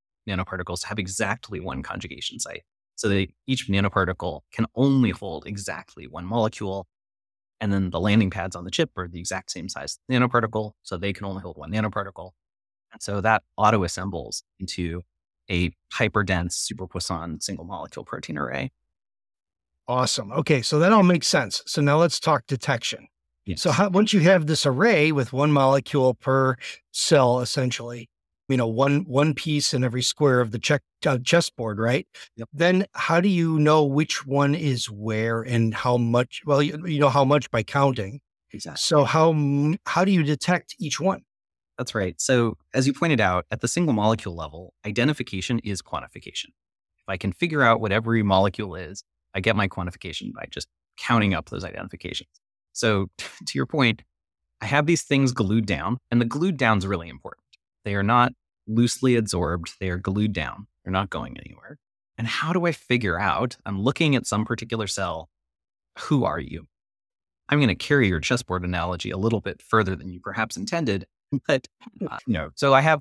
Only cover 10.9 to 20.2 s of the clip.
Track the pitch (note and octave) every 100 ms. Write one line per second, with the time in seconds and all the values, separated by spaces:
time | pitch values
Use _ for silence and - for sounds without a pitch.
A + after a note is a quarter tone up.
10.9 | F2+ G2+ F#2+ G2+ F#2+ F#2 D#2 D2+ A2 G#2+
11.9 | G2+ G2 F2+ F#2 _ _ _ _ _ _
12.9 | A2 - G2+ G#2+ G#2+ - - G#2 A2 E2+
13.9 | - F#2+ E2+ A1 - - - F2+ - F2
14.9 | F2 - _ _ _ - F2 F2 - -
15.9 | - G#2+ G#2+ G2 F2+ F2 - - G2+ F#2
16.9 | F2+ - E2+ E2+ D2+ - E2+ E2+ F2+ D2+
17.9 | - - - - D2 C#2+ - C3+ - _
18.9 | _ _ _ _ _ _ _ _ _ -
19.9 | B2+ B2 -